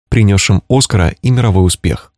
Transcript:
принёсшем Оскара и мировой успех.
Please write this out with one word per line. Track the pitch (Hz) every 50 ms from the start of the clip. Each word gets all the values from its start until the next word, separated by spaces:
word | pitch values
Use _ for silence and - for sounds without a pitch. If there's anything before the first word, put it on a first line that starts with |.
| _ -
принёсшем | - 113 110 101 98 98 - - 98 90 - -
Оскара | 123 135 139 - - 104 90 80 - - -
и | 123
мировой | 127 123 120 113 92 95 92
успех. | 90 - - - 87 82 - - _ _